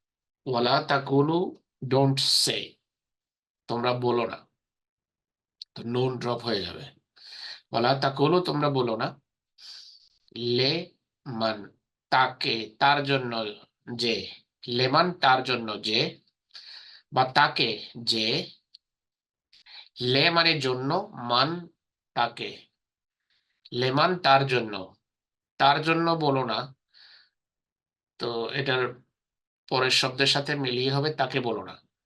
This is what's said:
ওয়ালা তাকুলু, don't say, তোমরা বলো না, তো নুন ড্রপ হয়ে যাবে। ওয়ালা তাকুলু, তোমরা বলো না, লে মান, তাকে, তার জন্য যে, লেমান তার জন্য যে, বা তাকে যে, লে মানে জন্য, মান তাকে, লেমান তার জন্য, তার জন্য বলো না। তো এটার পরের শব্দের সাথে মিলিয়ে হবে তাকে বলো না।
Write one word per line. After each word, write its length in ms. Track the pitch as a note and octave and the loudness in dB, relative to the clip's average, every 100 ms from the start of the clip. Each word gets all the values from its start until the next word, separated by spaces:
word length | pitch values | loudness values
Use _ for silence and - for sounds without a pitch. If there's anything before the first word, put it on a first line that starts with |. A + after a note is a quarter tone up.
| _ _ _ _ - | _ _ _ _ -4
ওয়ালা 360 | A#2+ A#2+ C#3 | 0 2 2
তাকুলু, 800 | C#3 C#3 C#3 C#3 D3 E3+ F#3 - _ - | 2 -2 2 2 2 0 -2 -8 _ -12
don't 320 | B2+ C3 C#3 C3+ | 0 2 4 2
say, 520 | - - - G#2+ F#2 _ _ _ _ _ _ _ _ _ - | 0 2 0 -2 -6 _ _ _ _ _ _ _ _ _ -8
তোমরা 260 | A#2 B2 | -4 -2
বলো 340 | B2 B2 A#2+ - | 0 0 0 -2
না, 220 | - _ _ _ _ _ _ _ _ _ _ _ - - | -8 _ _ _ _ _ _ _ _ _ _ _ -20 -20
তো 80 | - | -12
নুন 360 | A#2 B2 C3 B2 | -4 -2 0 -2
ড্রপ 240 | B2 A#2 | -4 -4
হয়ে 200 | A#2 G#2 | -4 -4
যাবে। 200 | F2 D#2+ - - _ _ - - - - _ | -4 -12 -16 -20 _ _ -20 -18 -18 -18 _
ওয়ালা 220 | A#2 A#2+ | 0 2
তাকুলু, 460 | C#3 C#3 C#3 C#3+ F3+ | 2 0 2 2 2
তোমরা 300 | F3 D3 D3 | 0 0 0
বলো 260 | C3+ A#2+ A2 | 0 0 -2
না, 240 | C#3 - _ _ _ _ - - - - _ _ _ - | -6 -8 _ _ _ _ -20 -20 -20 -20 _ _ _ -6
লে 540 | A#2+ B2 C3+ E3+ F3+ _ _ _ D3+ | 0 2 2 0 -4 _ _ _ -10
মান, 440 | A2+ A2+ G#2+ G2 _ _ _ - | -4 -2 -4 -10 _ _ _ 0
তাকে, 680 | C3 B2+ B2+ C#3+ A2+ G#2+ - | 2 2 0 -4 -4 -6 0
তার 260 | C#3+ C#3+ | 2 4
জন্য 500 | C#3 C#3 B2 A#2 G#2+ G#2 - _ - | 2 0 -2 -6 -6 -10 -20 _ -12
যে, 360 | A#2 A#2 G#2 F#2+ - _ _ - | -4 -2 -2 -6 -16 _ _ -6
লেমান 460 | A#2+ B2+ D3 F3+ | 0 2 2 2
তার 300 | - C3+ C3 | 2 2 4
জন্য 400 | C3+ B2 A2+ G#2+ | 2 -4 -4 -6
যে, 380 | A2 A2+ E3 - _ _ _ - - - - - - | -2 -2 -2 -6 _ _ _ -20 -20 -20 -20 -20 -4
বা 120 | C3 | -2
তাকে 640 | C3 D3 D3 - A#2+ G#2+ - C3+ | 2 4 2 2 -2 -4 -10 -10
যে, 520 | A2+ A2+ A2 C#3+ F#3 - _ _ _ _ _ _ _ _ _ _ _ - - - | -4 -2 0 -2 -6 -16 _ _ _ _ _ _ _ _ _ _ _ -20 -18 -6
লে 300 | B2 C3 E3 | 0 2 4
মানে 300 | E3 E3 D#3 | 4 4 2
জন্য, 500 | C3 B2+ C3+ F3 G#3 | 0 -2 -2 -2 -4
মান 540 | C3+ A#2+ B2 C#3+ F3 E3+ _ _ _ _ | -8 0 2 2 -2 -10 _ _ _ _
তাকে, 440 | B2 A#2 - G#2 - - _ _ _ _ _ _ _ _ _ - | -2 -2 -4 -12 -14 -20 _ _ _ _ _ _ _ _ _ -10
লেমান 460 | A#2+ B2+ C#3 E3+ F3+ | -4 0 2 2 4
তার 280 | C#3 C3+ C#3 | 6 6 6
জন্য, 480 | B2 A2 G2 F#2 _ _ _ _ _ _ - | 0 -2 -8 -12 _ _ _ _ _ _ 2
তার 240 | C#3 D3+ | 4 4
জন্য 280 | D3+ E3 E3+ | 2 2 2
বলো 340 | E3 D3 C3+ | 2 2 2
না। 300 | A#2+ A2 C3+ - _ _ - - _ _ _ _ _ _ _ _ _ - | 0 -4 -6 -14 _ _ -20 -20 _ _ _ _ _ _ _ _ _ -10
তো 320 | A#2+ A#2 A2+ | -6 -6 -4
এটার 520 | C#3 C3+ B2+ B2 - _ _ _ _ _ _ - | -4 -2 0 -2 -6 _ _ _ _ _ _ -4
পরের 200 | C3+ B2+ | 0 2
শব্দের 360 | - C3+ B2+ C#3 | 2 0 0 2
সাথে 280 | C#3+ C#3 | 0 -2
মিলিয়ে 380 | C#3+ B2+ B2 C3 | -4 -2 -2 0
হবে 220 | C#3 D3+ | 0 0
তাকে 260 | D3+ C3 C3+ | -2 -2 -2
বলো 240 | A#2+ G#2 | -2 -4
না। 180 | F#2 - _ _ | -8 -16 _ _